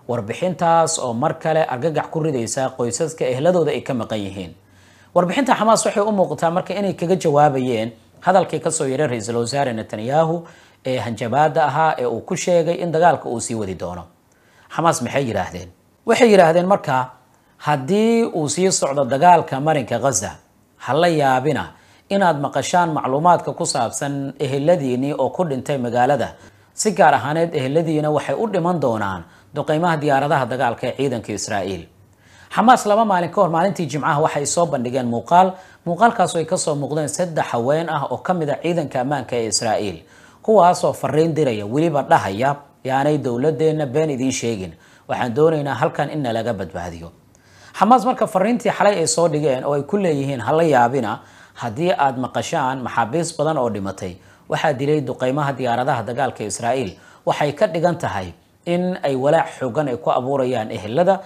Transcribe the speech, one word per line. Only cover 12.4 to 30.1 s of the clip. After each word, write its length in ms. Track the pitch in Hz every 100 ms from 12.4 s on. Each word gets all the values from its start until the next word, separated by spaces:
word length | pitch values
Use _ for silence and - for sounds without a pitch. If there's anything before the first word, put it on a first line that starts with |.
| - 175 160 175
in 80 | 175
dagaalka 360 | 160 170 143 135
uu 120 | 120
sii 140 | -
wadi 200 | 113 98
doono. 300 | 87 87 90 87 _ _ _ _ _ _
Xamaas 280 | - 165 151
maxay 220 | 117 135 135
yiraahdeen? 400 | 101 87 90 87 - _ _ -
Waxay 220 | 226 247
yiraahdeen 360 | 202 165 170 180
marka, 440 | 196 175 131 127 - _ _ _ _
"Haddii 640 | - 147 131 202 220 233 226
uu 140 | 180 147
sii 240 | 147 185
socdo 320 | - 156 139
dagaalka 560 | 120 135 175 170 - 135
marinka 380 | 151 151 120 117
Gaza, 320 | 131 127 101 - _ _ _ _
ha 160 | -
la 120 | 139 175
yaabina 560 | 160 139 127 135 123 85 - _ - _
inaad 300 | 196 185 147
maqashaan 500 | 135 143 127 180 170
macluumaadka 600 | 147 123 135 170 170 -
ku 100 | 135 165
saabsan 680 | 143 117 - 143 143 139 -
eheladiinii 760 | 139 139 147 180 135 123 139
oo 160 | 143 131
ku 140 | -
dhintay 340 | 180 135 - 143
magaalada. 560 | 120 120 127 139 95 - - _ _
Si 160 | - 220
gaar 240 | 185 165
ahaaneed 400 | 139 120 156 170
eheladiina 560 | 151 131 151 165 151 151
waxay 240 | 151 -
u 120 | 139 226
dhiman 300 | 190 165 180
doonaan 420 | 139 110 101 92 80 - _
duqeymaha 420 | 143 139 151 175 160
diyaaradaha 500 | 147